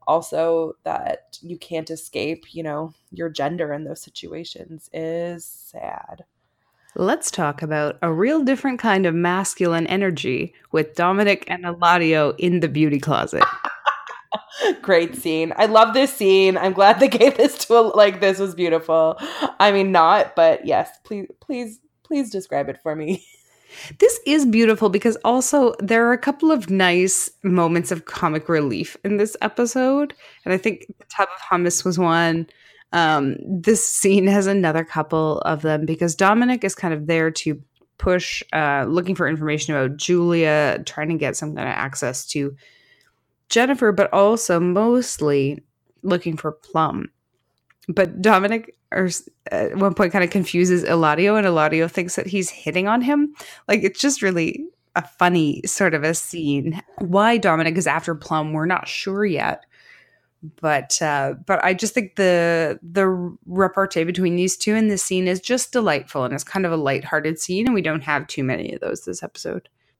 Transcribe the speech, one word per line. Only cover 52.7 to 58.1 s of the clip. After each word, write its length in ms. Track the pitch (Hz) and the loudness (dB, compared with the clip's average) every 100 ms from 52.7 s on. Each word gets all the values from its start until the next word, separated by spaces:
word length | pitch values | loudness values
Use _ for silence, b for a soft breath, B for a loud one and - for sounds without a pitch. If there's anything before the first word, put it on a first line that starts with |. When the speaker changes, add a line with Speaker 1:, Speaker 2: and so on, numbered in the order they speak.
| 170 202 | -2 0
Speaker 2:
on 140 | 233 | 0
him. 320 | 247 294 294 B B B - | 2 0 0 B B B -2
Like, 160 | 208 | 0
it's 160 | 190 - | 0 0
just 220 | 285 269 | -2 0
really 440 | 196 175 160 - 330 - _ - | -2 0 -2 -4 -12 -16 _ -6
a 60 | |
funny 600 | - _ 180 175 151 143 - | -6 _ 2 2 2 -2 -6
sort 280 | - 190 | -2 0
of 100 | 156 | 0
a 100 | 156 | -2
scene. 680 | 165 - 175 151 143 151 165 - - | -4 -6 -6 -4 -2 -4 -8 -12 -12
Why 380 | 175 190 220 233 | -2 2 4 2
Dominic 400 | 196 160 160 165 | 2 2 0 0
is 100 | 160 | 0
after 280 | 151 165 | -2 -4